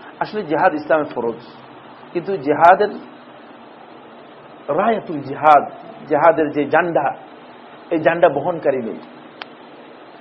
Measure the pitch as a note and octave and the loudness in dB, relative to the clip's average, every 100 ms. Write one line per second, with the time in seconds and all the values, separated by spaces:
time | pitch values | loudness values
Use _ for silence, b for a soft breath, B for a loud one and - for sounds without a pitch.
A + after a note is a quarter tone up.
0 | B - E3 G#3+ D#3+ D3+ F#3 D3+ D3+ D#3+ | B -10 -8 -6 -4 0 2 0 0 -2
1 | D3 B2 A#2 A2 - - - - - - | -2 -6 -6 -8 -14 -20 -20 -20 -20 -20
2 | - F3 E3 F#3+ C#3 C#3+ E3+ F#3+ G#3 A#3 | -12 -8 -6 -6 -2 4 6 6 2 -4
3 | - - - - - - - - - - | -16 -20 -20 -20 -20 -20 -20 -20 -20 -20
4 | - - - - - - - D3+ G#3+ G#3 | -20 -20 -20 -20 -20 -16 -6 -2 0 -2
5 | - D3+ B2+ C#3 D3+ D3+ - - - - | -6 -10 -10 0 4 6 4 -8 -20 -20
6 | - D3 E3 D#3+ D3 D3 C3 D3+ F3 D#3+ | -4 2 4 4 0 -2 0 0 0 -2
7 | C#3 - - - - - - - - E3 | -2 -6 -14 -20 -20 -20 -20 -20 -6 -2
8 | E3 E3+ F3+ C#3+ D#3+ E3 D3 C3 A2+ E2 | 0 4 2 2 -4 -2 -2 -2 -6 -10
9 | - - - - - - - - - - | -16 -20 -20 -20 -20 -20 -20 -20 -20 -20
10 | - - | -20 -20